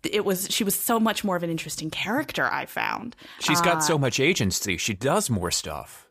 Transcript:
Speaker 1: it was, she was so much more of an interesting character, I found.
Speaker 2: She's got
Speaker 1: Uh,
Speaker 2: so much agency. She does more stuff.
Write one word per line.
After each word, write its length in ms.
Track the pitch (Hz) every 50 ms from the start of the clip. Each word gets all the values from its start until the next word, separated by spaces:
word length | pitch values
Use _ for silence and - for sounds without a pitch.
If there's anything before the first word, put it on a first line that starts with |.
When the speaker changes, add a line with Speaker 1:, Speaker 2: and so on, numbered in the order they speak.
| - -
Speaker 1:
it 160 | - 214 202
was, 220 | 202 190 180 196 -
she 140 | - - 233
was 120 | 196 190
so 240 | - - - 240 226
much 240 | 220 220 202 - -
more 120 | 202 180
of 80 | 175 175
an 60 | 170
interesting 400 | 165 160 - 151 - - 156 156
character, 560 | 156 - - 185 220 285 311 - - - 139 -
I 140 | - 139 135
found. 500 | - - - 113 107 - - - - - _ - - - -
Speaker 2:
She's 220 | - - 151 175
got 160 | 170 175 170
Speaker 1:
Uh, 40 | 160
Speaker 2:
so 160 | 156 151 165
much 220 | 151 139 127 - -
agency. 580 | 135 156 185 - 117 95 87 - - 104 90
She 160 | 85 - - 107
does 360 | 87 120 135 160 214 208 -
more 220 | 120 95 85 85
stuff. 480 | - - - 82 76 71 57 - - - - _